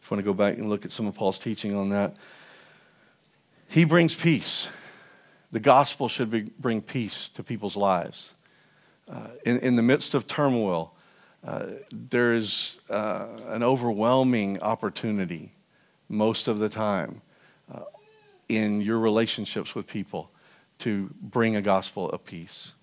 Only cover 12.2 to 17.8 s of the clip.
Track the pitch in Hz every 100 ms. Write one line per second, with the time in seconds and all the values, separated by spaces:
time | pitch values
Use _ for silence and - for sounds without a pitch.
12.2 | 120 117 107 - - - - 104 107 98
13.2 | 107 113 117 107 120 131 120 104 113 131
14.2 | 131 120 98 98 104 113 104 - 113 104
15.2 | 90 85 - _ _ _ _ _ _ 107
16.2 | 110 110 - 107 107 110 107 95 76 -
17.2 | _ _ _ _ _ -